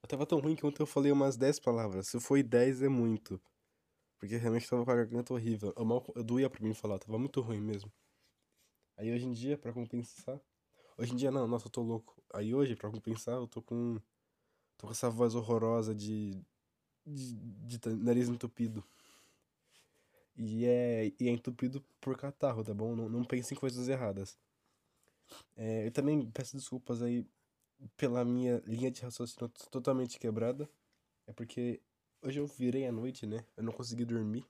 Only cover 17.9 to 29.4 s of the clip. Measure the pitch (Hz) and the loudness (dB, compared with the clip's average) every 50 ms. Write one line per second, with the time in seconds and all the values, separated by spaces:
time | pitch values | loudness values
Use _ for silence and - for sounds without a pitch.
17.9 | 113 107 113 120 120 123 123 120 123 120 - 120 _ - 120 113 110 107 95 - | -2 2 4 4 6 6 4 2 0 -2 -4 -8 _ -2 -2 -2 -2 -6 -10 -12
18.9 | _ _ _ - - - _ _ _ _ _ _ _ _ _ _ _ - _ _ | _ _ _ -20 -20 -20 _ _ _ _ _ _ _ _ _ _ _ -20 _ _
19.9 | _ _ _ _ _ _ _ _ _ - 117 107 110 113 117 120 123 123 123 120 | _ _ _ _ _ _ _ _ _ -8 -6 -4 -2 2 4 4 4 4 4 2
20.9 | 117 110 110 107 - _ 123 120 120 117 - 131 123 - 127 123 131 139 - _ | 2 2 0 0 0 _ 2 2 2 2 -2 -8 -4 -2 -4 -2 -2 -6 -10 _
21.9 | _ _ - 135 131 - - 139 139 _ - 139 120 110 110 110 104 101 110 113 | _ _ -4 -4 -4 -4 -6 -10 -4 _ 0 0 2 0 -4 -4 -2 -2 -2 -2
22.9 | 117 113 113 110 113 120 120 - - 123 117 - 139 135 - 131 120 123 123 127 | -2 -2 -2 -2 -2 -2 0 0 0 -2 -2 -4 -6 -4 -4 -4 -2 -2 -2 -2
23.9 | 135 127 123 107 98 98 98 - - _ _ _ _ _ _ _ _ _ _ _ | 0 0 0 -2 -2 -4 -6 -8 -12 _ _ _ _ _ _ _ _ _ _ _
24.9 | _ _ _ _ _ _ _ _ - - - _ _ - 113 110 110 110 107 117 | _ _ _ _ _ _ _ _ -20 -20 -20 _ _ -8 -4 -2 -2 0 -2 0
25.9 | 113 - 139 147 151 151 127 113 110 - 131 - - 139 - - 127 127 - - | 0 0 2 4 4 2 2 0 -4 -6 -8 -6 -8 -10 -10 -8 -10 -10 -4 -4
26.9 | 123 117 120 120 120 120 117 - _ _ _ _ _ _ _ _ _ _ 135 113 | -4 -2 0 0 0 -2 -2 -6 _ _ _ _ _ _ _ _ _ _ -20 -18
27.9 | _ - - 131 120 123 123 120 123 123 127 123 120 117 - - 110 117 127 131 | _ -2 0 2 2 2 2 2 2 2 2 2 2 0 0 -4 -4 0 0 -2
28.9 | 123 - - 123 113 - 123 117 - - | -2 -4 -10 -10 -6 -6 -8 -8 -6 -8